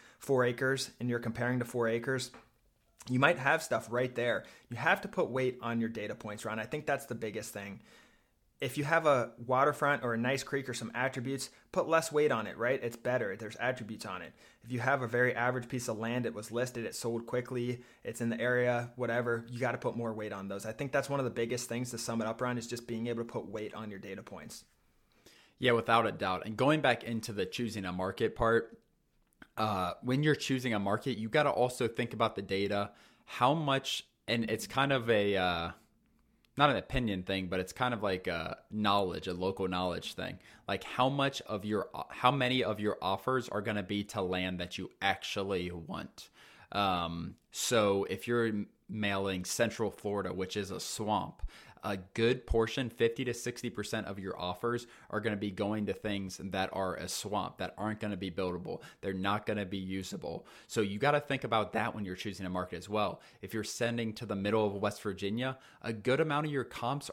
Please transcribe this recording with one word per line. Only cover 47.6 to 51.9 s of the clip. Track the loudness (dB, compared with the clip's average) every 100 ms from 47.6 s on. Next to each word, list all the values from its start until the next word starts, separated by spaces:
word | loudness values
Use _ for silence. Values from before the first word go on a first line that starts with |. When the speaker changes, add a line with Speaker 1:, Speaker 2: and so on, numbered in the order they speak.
| 2 6 6 4 2
Speaker 2:
if | -2 0
you're | 2 2 0 -4 _ -10
mailing | -2 0 0 0 -2
Central | -2 0 0 2 -2
Florida, | -2 -2 -2 -2
which | -4 -4 -4
is | -4
a | -6
swamp, | -6 -4 0 0 -2 -6 -10 -10 -20 -10
a | -6